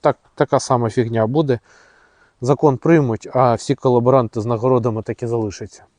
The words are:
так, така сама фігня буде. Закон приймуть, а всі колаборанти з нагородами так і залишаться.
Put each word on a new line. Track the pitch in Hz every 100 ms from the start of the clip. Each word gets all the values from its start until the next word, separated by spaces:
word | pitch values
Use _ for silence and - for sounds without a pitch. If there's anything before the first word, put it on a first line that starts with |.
так, | 151 131 _ -
така | 147 135
сама | - 127 117
фігня | 127 117 113 110
буде. | 143 147 123 _ _ _ _ _ _ _ _
Закон | 123 139 156 131
приймуть, | 156 165 135 110 -
а | 127 127
всі | 117 - 135
колаборанти | 135 123 120 131 113 113
з | 107
нагородами | 117 123 127 117 110
так | 107 113
і | 120
залишаться. | 117 107 - 107 - _